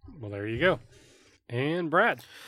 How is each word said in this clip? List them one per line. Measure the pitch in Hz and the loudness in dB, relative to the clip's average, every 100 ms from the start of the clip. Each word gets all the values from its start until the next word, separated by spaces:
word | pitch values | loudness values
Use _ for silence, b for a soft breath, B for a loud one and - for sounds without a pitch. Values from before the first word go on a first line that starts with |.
| - 156 | -20 -14
Well, | 104 | -10
there | 101 104 | -8 -6
you | 117 | 2
go. | 180 175 - b b b b b - | 2 2 -2 b b b b b -6
And | 117 139 170 170 | -2 0 0 2
Brad. | 165 226 127 - B | 4 4 2 -6 B